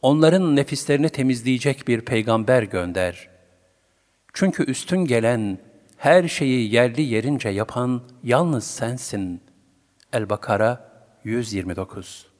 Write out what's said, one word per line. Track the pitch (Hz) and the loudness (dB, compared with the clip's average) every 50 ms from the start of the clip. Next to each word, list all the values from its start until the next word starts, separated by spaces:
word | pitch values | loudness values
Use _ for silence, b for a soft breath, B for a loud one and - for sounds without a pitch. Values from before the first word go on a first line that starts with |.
onların | - 131 143 151 156 160 165 190 185 165 147 | 4 4 4 6 6 6 6 4 2 4 2
nefislerini | 139 139 - - 139 - - 147 143 147 160 | 2 2 0 -4 -8 -2 0 0 2 2 0
temizleyecek | - - 131 131 131 120 113 127 131 123 - 143 135 - - - | 0 0 0 0 0 0 0 0 0 0 0 -2 -2 -2 0 -2
bir | 120 113 | -2 -2
peygamber | 117 - 127 110 107 110 113 113 110 101 127 127 110 | 0 -2 -2 -2 2 2 0 0 2 2 2 2 2
gönder. | 98 - 92 87 90 87 92 92 90 87 - - - _ _ _ _ _ _ _ _ _ _ _ _ _ _ _ _ _ _ _ _ _ | 0 -2 -4 -4 -2 -2 -2 -2 -2 -4 -8 -18 -20 _ _ _ _ _ _ _ _ _ _ _ _ _ _ _ _ _ _ _ _ _
Çünkü | - 190 190 - - 170 | 0 0 0 0 0 -2
üstün | - 131 - - - 180 185 180 | -4 -2 -6 -4 -2 -2 -2 0
gelen, | 156 123 113 113 117 123 113 107 101 95 92 - - _ _ _ _ _ _ | 2 0 2 2 2 0 0 -2 -4 -6 -8 -10 -20 _ _ _ _ _ _
her | - 143 160 185 175 165 | 2 6 6 6 4 2
şeyi | - - 151 135 127 127 117 107 104 | -2 -2 0 0 2 0 0 2 4
yerli | 117 123 123 117 127 | 4 4 4 2 -2
yerince | 156 135 113 110 113 135 147 127 - 110 | -2 0 0 0 0 0 -2 -2 -2 -2
yapan | 98 98 110 - - 127 123 127 127 120 123 - - - - | -2 -2 -4 -4 -4 -4 -2 -2 -2 -4 -6 -10 -20 -14 -2
yalnız | 117 120 135 175 170 151 123 104 | 0 2 2 2 2 0 -2 -4
sensin. | - - - - 113 123 123 - - - 101 98 90 87 87 _ _ _ _ _ _ _ _ _ _ _ _ - _ - | -6 -8 -6 -6 -6 -6 -8 -10 -8 -6 -6 -6 -6 -8 -10 _ _ _ _ _ _ _ _ _ _ _ _ -20 _ -4
El-Bakara | 123 107 98 107 104 - - 113 101 107 113 123 123 - - - - _ _ _ _ _ | -4 -2 -2 -4 -6 -2 -2 0 2 2 2 0 -2 -8 -20 -20 -20 _ _ _ _ _
yüz | 110 110 120 120 107 107 | -6 -4 -4 -4 -4 -4
yirmi | 98 90 92 90 | -6 -4 -4 -6
dokuz. | 87 95 - - 101 92 - - - - _ _ _ | -8 -8 -10 -10 -18 -16 -16 -18 -20 -20 _ _ _